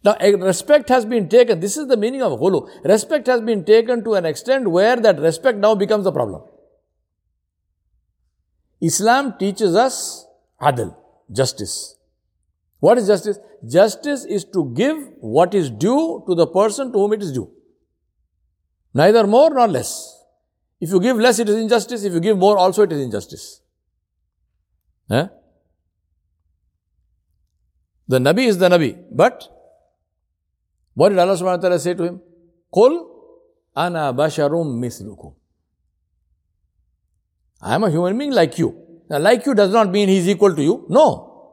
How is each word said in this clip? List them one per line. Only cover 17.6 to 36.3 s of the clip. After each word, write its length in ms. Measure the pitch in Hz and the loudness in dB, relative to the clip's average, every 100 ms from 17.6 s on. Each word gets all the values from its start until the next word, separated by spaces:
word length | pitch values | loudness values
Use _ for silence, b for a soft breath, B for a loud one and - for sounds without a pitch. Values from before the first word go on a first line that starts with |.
| _ _ _ _ _ _ _ _ _ _ _ _ _ | _ _ _ _ _ _ _ _ _ _ _ _ _
Neither 340 | - 170 226 202 | 2 4 4 4
more 220 | 233 320 | 4 4
nor 180 | 269 226 | 2 0
less. 500 | 135 107 - - _ _ _ _ _ _ _ | 0 -6 -12 -16 _ _ _ _ _ _ _
If 120 | 165 | -2
you 100 | 190 | 0
give 160 | 220 233 | 2 2
less, 220 | 247 214 | 2 2
it 100 | 214 | 0
is 80 | 214 | -2
injustice. 480 | 220 233 - 240 | 0 -2 -2 -8
If 80 | 202 | -4
you 80 | 170 | -2
give 160 | 180 202 | 0 2
more, 200 | 196 202 | 4 4
also 260 | 185 190 | 2 2
it 100 | 196 | 0
is 80 | 151 | 0
injustice. 580 | 127 101 - - - - _ _ _ _ _ _ _ _ _ _ _ _ _ _ _ | -4 -8 -10 -18 -20 -20 _ _ _ _ _ _ _ _ _ _ _ _ _ _ _
Huh? 180 | 113 180 _ _ _ _ _ _ _ _ _ _ _ _ _ _ _ _ _ _ _ _ _ _ _ _ _ _ _ - | -4 -4 _ _ _ _ _ _ _ _ _ _ _ _ _ _ _ _ _ _ _ _ _ _ _ _ _ _ _ -2
The 120 | 131 | 0
Nabi 280 | 131 185 254 | 2 2 0
is 120 | 185 | 2
the 100 | 180 | 4
Nabi. 280 | 175 139 - - | 4 0 -6 -10
But 340 | 120 220 - - _ _ _ _ _ _ _ _ _ _ _ _ _ _ | 0 0 0 -20 _ _ _ _ _ _ _ _ _ _ _ _ _ _
what 160 | - 185 | 0 2
did 80 | 190 | 2
Allah 180 | 180 | 0
subhanahu 220 | 185 185 180 | 0 -2 -2
wa 0 | |
ta'ala 220 | 185 175 | -2 -2
say 160 | 165 | -4
to 80 | 180 | -6
him? 180 | 175 180 _ _ _ _ _ | -6 -8 _ _ _ _ _
"Qul 320 | 185 247 339 - - - _ _ _ _ | 2 2 2 -10 -20 -20 _ _ _ _
ana 380 | - 175 170 143 | -6 -4 -4 -4
basharum 640 | 123 151 151 143 165 160 117 | -2 -2 0 -2 -2 -4 -6
mislukum." 560 | 120 - 98 101 - _ _ _ _ _ _ _ _ _ _ | -8 -10 -18 -18 -20 _ _ _ _ _ _ _ _ _ _